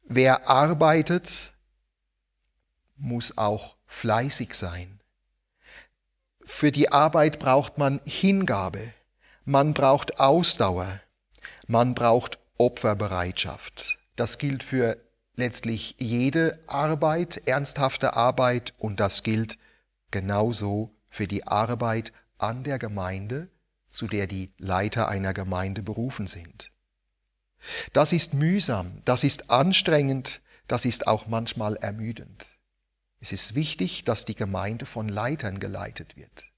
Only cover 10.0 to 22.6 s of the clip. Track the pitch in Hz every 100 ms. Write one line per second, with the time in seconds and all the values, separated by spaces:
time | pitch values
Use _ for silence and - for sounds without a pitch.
10 | - - 135 165 170 - 101 90 92 98
11 | _ _ _ - - - - 117 123 123
12 | 120 120 - - _ - 123 123 113 104
13 | 104 92 90 - 80 67 - - - -
14 | _ - 117 - 143 135 - 131 117 -
15 | _ _ _ - 123 - 113 110 - -
16 | 120 120 131 165 165 - - 139 151 156
17 | 156 165 175 - - 135 139 - 131 -
18 | 131 - 120 - 127 123 - _ 107 101
19 | 101 - 113 110 110 - _ _ _ _
20 | _ 101 95 101 113 110 101 104 110 _
21 | _ - 98 98 - 104 110 117 120 113
22 | 107 _ _ _ 104 123